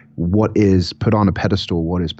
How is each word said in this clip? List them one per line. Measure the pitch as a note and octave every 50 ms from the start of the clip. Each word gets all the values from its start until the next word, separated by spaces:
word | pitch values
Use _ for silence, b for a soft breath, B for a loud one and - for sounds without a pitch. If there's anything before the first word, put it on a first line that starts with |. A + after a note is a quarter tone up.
| B B _
what | - E2 F2 F2+ G#2 A2 G#2 A2
is | G#2+ G#2+ G2 F#2+ F#2+ F2 - -
put | - - - G#2+
on | G#2+ G#2 G2
a | E2+
pedestal, | - - G#2 G2+ F2+ - - G2+ E2+ E2
what | E2 F2+ F2 F2
is, | E2 - -